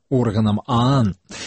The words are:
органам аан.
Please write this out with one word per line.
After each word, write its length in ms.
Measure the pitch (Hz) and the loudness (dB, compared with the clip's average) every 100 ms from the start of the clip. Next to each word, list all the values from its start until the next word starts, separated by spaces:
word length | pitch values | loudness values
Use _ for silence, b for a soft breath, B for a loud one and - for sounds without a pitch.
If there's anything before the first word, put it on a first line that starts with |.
| - | -4
органам 560 | 131 117 113 107 104 - | -2 0 0 0 0 -2
аан. 480 | 117 123 139 107 87 - B | 0 2 2 0 -4 -12 B